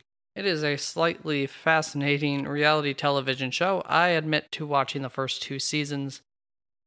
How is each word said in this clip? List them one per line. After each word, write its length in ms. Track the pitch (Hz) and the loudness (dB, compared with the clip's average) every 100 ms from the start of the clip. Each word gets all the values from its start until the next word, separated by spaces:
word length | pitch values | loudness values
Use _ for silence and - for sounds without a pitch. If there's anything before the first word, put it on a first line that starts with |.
| - _ _ - | -14 _ _ -4
It 100 | 196 | -2
is 180 | 160 | 0
a 140 | 151 143 | 0 -2
slightly 720 | - - 170 - 160 147 135 | -4 0 0 0 -2 0 -2
fascinating 960 | - - 160 156 147 143 143 147 143 | -2 2 2 2 -2 0 2 0 -2
reality 500 | 139 143 147 156 147 | -2 2 4 4 2
television 560 | 135 147 143 131 131 131 | 0 0 2 0 -2 -2
show. 320 | - 180 196 - | 0 0 0 2
I 220 | 156 180 | 4 4
admit 420 | 165 156 151 - | 2 2 -2 -2
to 160 | - 151 | -8 -2
watching 340 | 143 131 143 | 0 0 -4
the 80 | 135 | -6
first 320 | - 131 - | -4 -4 -4
two 160 | - 135 | -8 -6
seasons. 640 | - 151 143 143 139 - - _ _ _ _ _ | -2 -2 -2 -4 -6 -8 -18 _ _ _ _ _